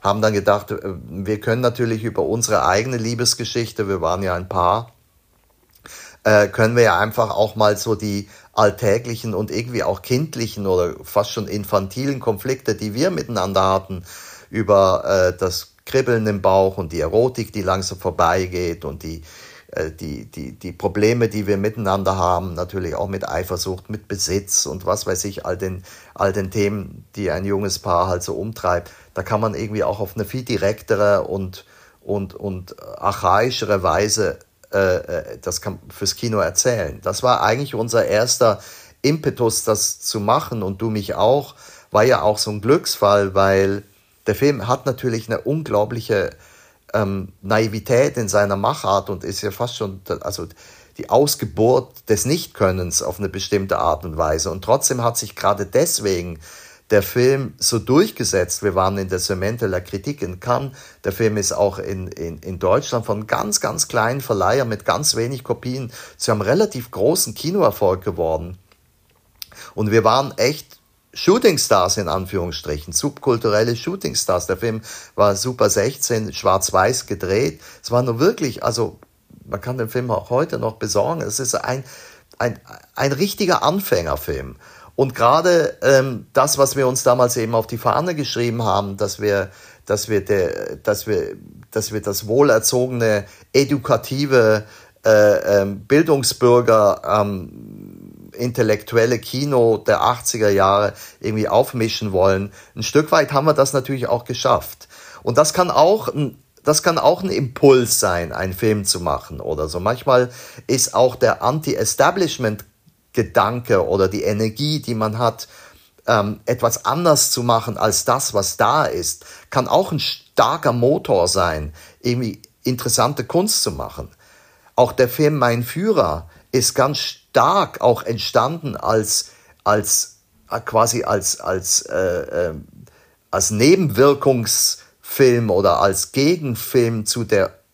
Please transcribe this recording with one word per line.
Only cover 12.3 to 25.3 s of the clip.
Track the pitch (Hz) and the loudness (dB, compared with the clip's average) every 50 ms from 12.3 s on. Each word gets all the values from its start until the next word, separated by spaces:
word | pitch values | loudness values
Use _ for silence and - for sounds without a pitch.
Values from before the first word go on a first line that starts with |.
| 107 101 - 127 135 131 - - 107 | -4 -2 -2 -6 -6 -4 -2 -4 -4
die | - - 107 101 | -4 -4 -8 -4
wir | 117 151 185 | -2 -2 -2
miteinander | 180 151 - - 120 104 90 95 98 95 95 | -2 -4 -6 -4 -4 -4 -2 0 0 2 2
hatten, | 95 95 95 95 - 95 90 92 - - - - - - - - _ | 2 2 0 -2 -4 -12 -12 -12 -14 -18 -18 -18 -20 -20 -20 -20 _
über, | - 123 110 95 104 98 98 95 92 - - | -4 -4 2 4 6 6 6 6 4 0 0
äh, | - 98 95 92 90 90 | 2 2 4 4 2 0
das | 90 95 92 87 - - _ _ _ _ | 0 -4 -4 -4 -6 -10 _ _ _ _
Kribbeln | - - 135 131 127 120 113 107 | -2 0 0 2 2 0 0 0
im | 110 104 98 | 0 -2 0
Bauch | 95 98 95 95 95 95 92 - | 2 4 4 4 4 4 0 -4
und | 92 78 80 | -8 -6 -4
die | 82 | -4
Erotik, | 76 80 92 107 120 127 123 120 110 98 - | -4 0 2 2 2 2 0 -4 -8 -6 -6
die | 107 92 | -6 -2
langsam | 92 92 92 92 - - 87 | -2 -2 -2 -2 -6 -10 -6
vorbeigeht | - 92 87 - 92 82 87 95 92 90 90 87 90 85 85 85 - | -6 -6 -2 0 2 2 2 0 0 -2 -4 -4 -4 -4 -4 -6 -8
und | 73 73 78 - | -10 -10 -10 -12
die, | 80 80 78 78 - - - - - - - _ _ - | -12 -12 -12 -14 -20 -20 -20 -20 -20 -20 -20 _ _ -8
äh, | - 82 78 | -6 -6 -6
die, | 76 80 87 80 71 60 55 - | -8 -10 -10 -10 -10 -10 -12 -14
die, | - - 71 65 - | -14 -12 -12 -12 -14
die | - - 90 90 | -12 -12 -14 -12
Probleme, | - - 101 90 107 104 110 120 120 135 151 | -4 -6 -4 0 2 2 2 4 2 0 0
die | - 107 104 | -2 -4 -2
wir | 98 104 | -2 -2
miteinander | 98 98 110 113 - 107 95 95 101 95 95 95 | 0 0 -2 -4 -2 -2 0 0 2 2 0 0
haben, | 95 90 87 90 87 92 95 85 | 2 2 2 2 2 0 -4 -6
natürlich | 78 90 90 - 98 90 85 76 | -6 -6 -6 -6 -6 -6 -4 -4
auch | - 92 98 | -4 -4 -4
mit | 95 95 - - | -4 -6 -6 -4
Eifersucht, | - 82 92 90 92 87 - 95 92 90 - _ | -4 -4 -4 -4 -6 -6 -4 -6 -6 -8 -8 _
mit | 107 107 - _ | -12 -12 -8 _
Besitz | 98 95 - - 92 98 98 - - - - | -6 -6 -4 -2 -2 -4 -2 -2 -2 -2 -2
und | - 69 95 95 | -2 -6 -6 -2
was | - 98 101 - | -2 -2 -2 -2
weiß | - 95 90 - | -4 -4 -4 -4
ich, | 104 | -6